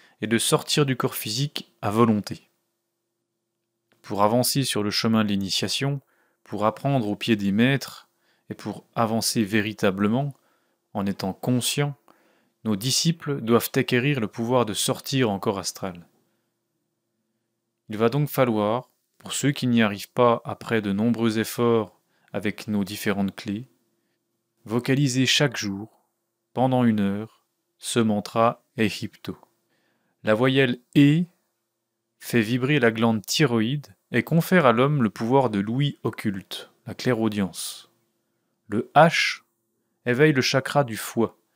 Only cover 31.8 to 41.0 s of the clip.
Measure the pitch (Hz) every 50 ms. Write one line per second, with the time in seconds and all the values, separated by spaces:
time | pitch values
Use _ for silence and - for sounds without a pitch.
31.8 | _ _ _ _ _ _ _ _ - - - 120 107 104 123 127 127 131 151 147
32.8 | 120 117 113 113 117 117 113 107 - - - - 160 131 120 113 107 117 139 147
33.8 | - - - _ _ _ - 120 113 - 160 165 156 - 185 180 151 127 113 113
34.8 | 131 143 151 143 120 104 - - 117 113 127 139 131 117 107 101 98 107 117 131
35.8 | 143 143 - - - 123 107 - - 113 98 98 - - - - - - _ _
36.8 | _ 113 98 - - 123 123 110 113 110 104 104 98 87 82 - - - - -
37.8 | - _ _ _ _ _ _ _ _ _ _ _ _ _ _ _ _ - 101 110
38.8 | - - - 143 156 170 - - - - - - - _ _ _ _ _ _ _
39.8 | _ _ _ _ _ 123 123 120 151 156 147 131 120 - - 135 127 - - 147
40.8 | 143 117 110 101